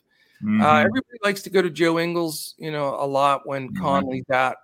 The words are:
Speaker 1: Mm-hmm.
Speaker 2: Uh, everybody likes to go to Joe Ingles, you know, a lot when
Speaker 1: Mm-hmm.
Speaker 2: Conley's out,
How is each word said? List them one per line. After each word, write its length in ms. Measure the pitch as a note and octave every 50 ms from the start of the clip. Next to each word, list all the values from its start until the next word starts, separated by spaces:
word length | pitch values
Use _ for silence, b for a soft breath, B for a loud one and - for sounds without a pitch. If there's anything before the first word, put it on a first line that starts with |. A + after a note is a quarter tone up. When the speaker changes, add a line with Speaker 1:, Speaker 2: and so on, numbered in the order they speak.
| - b b b b b b b G#2
Speaker 1:
Mm-hmm. 180 | G#2+ G#2+ G#2+
Speaker 2:
Uh, 180 | G#2+ D3+ D3+ D3+
everybody 380 | D3+ G3 A3 C4 - _ - - -
likes 200 | G3+ G3 G3 -
to 60 | F#3+
go 120 | - G3
to 80 | F3+ F3
Joe 300 | D3 D3 E3+ E3 E3 E3
Ingles, 560 | E3 E3+ E3+ F3 E3+ D#3+ D3+ - - - -
you 140 | - D#3+ D#3
know, 240 | D3+ D3 C#3+ C#3 B2+ -
a 60 | C#3+
lot 400 | C#3 C#3 C3+ C#3+ C#3+ C#3 C3+ -
when 220 | - C#3 C3+ C3 B2
Speaker 1:
Mm-hmm. 120 | - F#3+ F3
Speaker 2:
Conley's 460 | C#3+ C#3 C#3 C#3 C3 C3 C3 B2+ - C3
out, 220 | B2+ C3 B2+ - -